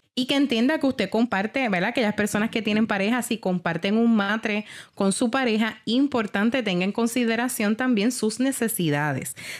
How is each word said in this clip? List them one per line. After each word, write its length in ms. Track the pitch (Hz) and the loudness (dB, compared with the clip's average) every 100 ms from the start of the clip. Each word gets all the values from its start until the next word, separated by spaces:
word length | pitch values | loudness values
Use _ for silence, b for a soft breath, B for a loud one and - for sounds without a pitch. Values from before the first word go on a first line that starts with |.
| b - | b -6
y 100 | 254 | -2
que 80 | 277 | 2
entienda 420 | 277 226 254 311 | 2 2 2 2
que 60 | 277 | 0
usted 220 | 247 190 | 0 0
comparte, 580 | 220 240 190 214 269 247 | 0 0 0 -2 -2 0
¿verdad? 220 | 185 196 | 0 0
Aquellas 240 | 247 208 | 0 0
personas 360 | 208 208 208 208 | 0 0 0 -2
que 100 | 233 | -2
tienen 240 | 214 214 220 | 0 0 2
pareja, 360 | 208 196 247 | 0 0 0
si 160 | - 220 | -2 -4
comparten 580 | 190 180 170 165 196 220 | -2 -2 -2 -2 0 2
un 200 | 233 220 | 4 4
matre 500 | 196 220 220 208 214 B B | 2 -2 -2 -4 -6 B B
con 180 | - 196 | -2 0
su 180 | 190 247 | 2 0
pareja, 500 | 269 247 214 220 - | 2 2 2 0 -4
importante 800 | - 240 277 254 208 196 220 262 | -2 2 2 0 -2 0 2 2
tenga 220 | 208 175 | 0 0
en 80 | 190 | 0
consideración 840 | 202 226 254 226 226 247 - 208 214 | 0 -2 0 0 0 -2 0 0 0
también 340 | 254 220 214 | 0 2 2
sus 300 | 247 214 214 | 0 -2 0
necesidades. 920 | 262 262 226 - 165 143 151 135 - - B | -2 0 -2 0 0 0 0 -2 -6 -12 B